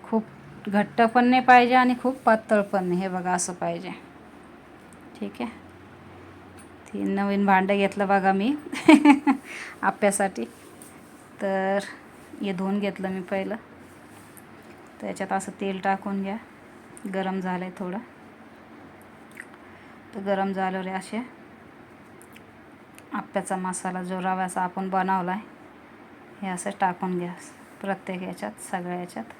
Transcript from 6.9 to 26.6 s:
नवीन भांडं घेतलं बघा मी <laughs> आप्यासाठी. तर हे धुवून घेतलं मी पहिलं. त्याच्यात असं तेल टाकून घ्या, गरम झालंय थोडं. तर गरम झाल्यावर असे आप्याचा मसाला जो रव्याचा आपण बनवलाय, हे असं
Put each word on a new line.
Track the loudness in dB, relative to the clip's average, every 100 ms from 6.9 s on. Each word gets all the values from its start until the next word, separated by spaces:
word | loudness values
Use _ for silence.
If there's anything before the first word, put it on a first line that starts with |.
| -6
नवीन | -2 0 0 2 6
भांडं | 6 6 2
घेतलं | 2 0 2
बघा | 4 4
मी | 2 0 -2 -6 0 8 8 10 6
<laughs> | 4 0 -2 -14 -14 -2
आप्यासाठी. | -2 2 0 2 -2 -2 -10 -12 -20 -20 -20 -20 -20 -20 -20 -6
तर | -2 0 0 0 -2 -16 -20 -20 -20 -8
हे | -6
धुवून | -4 -2 -2
घेतलं | -2 -4 -6
मी | -6
पहिलं. | -4 -4 -4 -8 -12 -20 -20 -20 -20 -20 -20 -20 -20 -20 -20 -20 -20 -12
त्याच्यात | -10 -8 -4
असं | -4 -4 -6
तेल | -6 -4
टाकून | -2 -2 -4 -6
घ्या, | -4 -8 -12 -20 -20 -20 -20 -16 -8
गरम | -4 -4 -4
झालंय | -4 -6 -8 -10
थोडं. | -8 -10 -12 -20 -20 -20 -20 -20 -20 -20 -20 -20 -20 -20 -20 -20 -20 -20 -20 -20 -20 -20 -16 -10
तर |
गरम | -2 0 0
झाल्यावर | -2 -2 -4 -6
असे | -8 -8 -10 -10 -16 -20 -20 -20 -20 -20 -20 -20 -20 -20 -20 -20 -20 -20 -20 -20 -20 -10
आप्याचा | -10 -6 -6 -4 -6
मसाला | -4 -6 -6 -6
जो | -6 -4
रव्याचा | -2 -2 -4 -2
आपण | -4 -4 -2
बनवलाय, | -2 0 0 0 -6 -8 -20 -20 -20 -20 -20 -20 -20 -20 -10
हे | -8
असं | -6